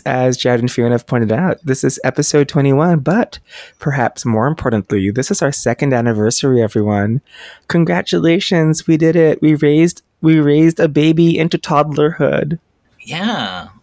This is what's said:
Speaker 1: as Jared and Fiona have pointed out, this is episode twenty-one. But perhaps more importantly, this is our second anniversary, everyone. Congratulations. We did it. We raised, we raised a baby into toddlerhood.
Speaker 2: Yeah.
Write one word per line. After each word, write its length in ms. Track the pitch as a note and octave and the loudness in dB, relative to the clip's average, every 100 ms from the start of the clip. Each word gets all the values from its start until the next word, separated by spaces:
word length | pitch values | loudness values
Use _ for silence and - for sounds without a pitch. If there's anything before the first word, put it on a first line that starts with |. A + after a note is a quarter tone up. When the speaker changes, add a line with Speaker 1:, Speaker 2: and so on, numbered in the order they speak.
| - | -2
Speaker 1:
as 320 | B2+ B2+ B2 | 0 0 0
Jared 220 | B2+ B2 | 0 0
and 100 | A#2+ | 0
Fiona 200 | - A#2+ | -2 0
have 120 | A#2+ - | 0 -2
pointed 240 | B2 A2+ | -2 0
out, 280 | A2 F3+ - | 0 -2 -4
this 220 | D3 C3 | -4 -2
is 160 | C#3 - | -2 -2
episode 440 | C3+ - D3 D3+ C#3+ | -4 -2 0 0 0
twenty-one. 520 | D3+ C#3 C3+ E3+ E3 | 0 2 2 2 0
But 380 | C#3 G3+ - - _ - - _ | 0 -2 -2 -8 _ -20 -20 _
perhaps 460 | D#3 C3+ A#2 - | -6 -2 -2 -2
more 220 | B2 A2 B2+ | -2 0 0
importantly, 640 | D#3+ - A2 F#2+ G#2 F#2+ | -2 -2 -2 -2 -2 -2
this 200 | G#2+ C3 | -2 -4
is 120 | - | -2
our 100 | C#3+ | -2
second 400 | C#3+ - A#2+ C#3 | -2 -4 -2 0
anniversary, 680 | B2+ A#2 G#2+ G#2+ - C#3+ B2 | 0 0 0 0 0 0 2
everyone. 580 | A2 A2 G#2 G#2 G2+ A#2+ - - - - - | 0 0 0 0 -2 -4 -8 -18 -20 -18 -4
Congratulations. 1160 | F3 E3 F3+ F#3+ F3 D#3+ E3+ - F3+ D#3+ D#3 - | 0 0 -2 -2 0 2 0 0 0 2 0 0
We 100 | D#3 | 2
did 180 | E3 | 2
it. 280 | E3 D#3 - | 4 2 2
We 120 | D3+ D3+ | 0 2
raised, 460 | D3 D3+ E3+ - _ _ | 2 4 2 -2 _ _
we 180 | D#3+ D#3+ | 2 4
raised 400 | D3 D3 D#3+ E3 | 4 4 2 2
a 80 | E3+ | 0
baby 500 | D3 D#3 D#3+ E3+ E3 | 2 2 2 2 2
into 200 | D#3+ E3 | -2 -4
toddlerhood. 1000 | - D3 D3+ C#3+ D3+ E3+ C#3+ C#3+ D3 E3 _ _ _ _ | -2 0 0 0 -2 0 0 0 -2 -6 _ _ _ _
Speaker 2:
Yeah. 680 | - D#3 G#3 G3 G#2 F2+ - - | -12 -8 -6 -6 -6 -10 -14 -20